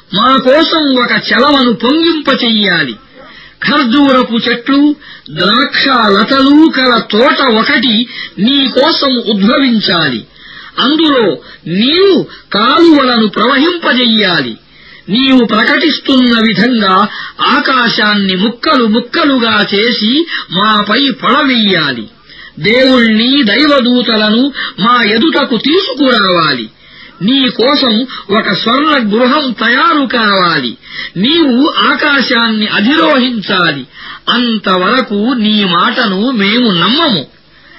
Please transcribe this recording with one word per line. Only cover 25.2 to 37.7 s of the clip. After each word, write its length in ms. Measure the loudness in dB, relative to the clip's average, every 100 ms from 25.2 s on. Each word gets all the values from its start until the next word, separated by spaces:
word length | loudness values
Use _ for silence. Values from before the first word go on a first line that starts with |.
| 0 0 -2 -2
తీసుకురావాలి. 1120 | 0 0 -2 -2 0 0 0 0 0 -4 -8 -14 -20 -20 -20 -6
నీ 280 | -2 0 0
కోసం 580 | 0 0 0 0 -2 -4 -10 -4 -2
ఒక 160 | -2
స్వర్ణ 580 | -4 -2 0 0 0 0 0
గృహం 340 | 2 0 -2
తయారు 540 | -4 -2 0 0 0 -2
కావాలి. 720 | -2 0 0 0 -2 -4 -10 -16 -16 -12 -4
నీవు 560 | 0 2 2 2 0 0 -2
ఆకాశాన్ని 760 | 0 0 0 0 0 0 -2 -2
అధిరోహించాలి. 1200 | -2 0 2 2 0 0 -4 -4 -2 -2 -4 -10 -18 -20 -14 -4
అంతవరకు 1040 | -2 -2 -2 -2 -2 0 0 -2 -2 -2
నీ 300 | 0 0 0
మాటను 680 | 0 0 0 0 -2 -2 -2
మేము 400 | 0 0 0 0
నమ్మము. 560 | 0 0 0 0 -2 -6 _ _ _ -20